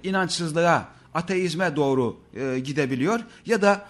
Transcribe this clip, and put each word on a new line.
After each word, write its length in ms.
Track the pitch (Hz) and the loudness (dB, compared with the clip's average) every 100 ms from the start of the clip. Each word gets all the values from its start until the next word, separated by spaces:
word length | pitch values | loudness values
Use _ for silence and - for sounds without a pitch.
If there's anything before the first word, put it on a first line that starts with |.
inançsızlığa, 840 | 180 190 180 - 170 156 170 147 - - - | -2 0 0 -2 -2 0 2 2 0 -14 -8
ateizme 600 | 156 170 190 180 156 185 147 | -6 -2 -2 -2 0 -2 0
doğru, 400 | 139 131 120 90 - | 2 2 0 -2 -12
e, 240 | 104 135 127 | -8 -4 -4
gidebiliyor 640 | 131 147 135 127 151 233 226 - - | -4 -2 -2 0 0 -2 -4 -10 -2
ya 160 | 226 | 2
da 240 | 202 196 - | 4 2 -2